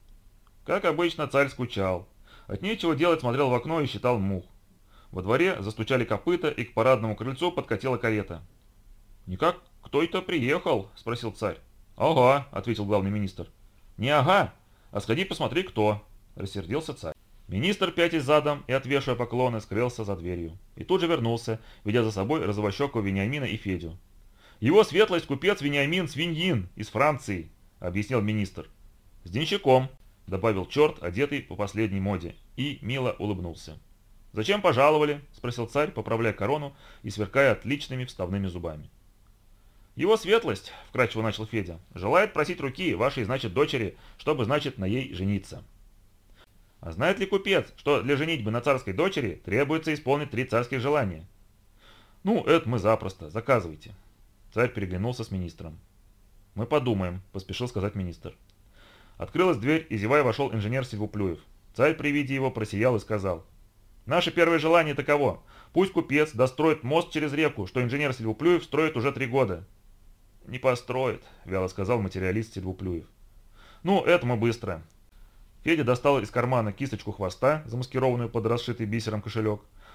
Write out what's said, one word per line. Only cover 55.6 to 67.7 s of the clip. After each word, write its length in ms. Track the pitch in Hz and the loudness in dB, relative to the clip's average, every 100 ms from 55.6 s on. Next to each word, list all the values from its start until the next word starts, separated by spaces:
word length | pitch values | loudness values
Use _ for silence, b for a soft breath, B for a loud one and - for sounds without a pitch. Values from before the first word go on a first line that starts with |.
| 82 82 _ _ - _ - - _ | -16 -16 _ _ -20 _ -20 -20 _
"Мы 140 | 98 120 | -8 0
подумаем", 540 | 151 123 101 90 90 - | 2 2 0 0 -6 -10
поспешил 360 | 98 - 95 123 | -14 -10 -6 -4
сказать 280 | 101 98 101 | -2 -4 -4
министр. 400 | 90 82 - - _ _ _ b b b b b | -8 -8 -16 -16 _ _ _ b b b b b
Открылась 400 | - 151 185 127 | -4 2 2 4
дверь, 300 | 123 160 156 | 2 0 0
и, 80 | 110 | -2
зевая, 260 | 104 147 | 4 4
вошел 300 | 127 113 139 | 4 2 -2
инженер 320 | 110 104 131 127 | -2 -2 -2 -4
Сильвуплюев. 540 | 104 104 104 95 78 - - - | -6 -6 -2 -4 -4 -12 -20 -12
Царь 220 | - 143 156 | 2 2 4
при 140 | 147 | 0
виде 260 | 147 135 135 | 0 0 -2
его 160 | 131 | -2
просиял 440 | 113 107 101 123 113 | -2 -4 2 2 2
и 40 | |
сказал: 440 | - 107 95 82 - - - _ - - - | -2 -4 -2 -4 -8 -20 -20 _ -20 -18 -2
"Наше 240 | 165 170 | 0 0
первое 300 | 175 170 165 | 4 4 4
желание 340 | 156 170 156 | 6 4 4
таково. 480 | 143 143 147 131 - B B B | -2 2 4 2 0 B B B
Пусть 180 | 170 190 | 2 2
купец 420 | 165 160 143 151 | 0 0 2 2
достроит 500 | 110 127 - 160 156 | 2 2 4 2 2
мост 280 | 120 160 170 | 2 0 0
через 220 | - 156 | -4 -2
реку, 320 | 143 151 110 | 0 0 0
что 160 | 95 | -4